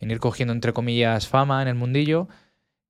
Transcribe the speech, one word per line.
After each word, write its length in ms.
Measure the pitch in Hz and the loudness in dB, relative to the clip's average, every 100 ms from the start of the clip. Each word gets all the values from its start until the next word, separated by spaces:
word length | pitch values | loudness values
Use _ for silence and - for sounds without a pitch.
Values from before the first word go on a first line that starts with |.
en 100 | 113 | -6
ir 80 | 113 | -2
cogiendo, 340 | 123 - 120 | -2 0 -2
entre 200 | 117 117 | -2 -2
comillas, 560 | 113 120 120 117 110 - | -2 0 2 2 2 0
fama 340 | 135 139 135 | 2 2 0
en 60 | 131 | 0
el 60 | 120 | -2
mundillo 500 | 123 139 151 160 185 - _ _ _ _ _ | 0 0 2 0 -2 -10 _ _ _ _ _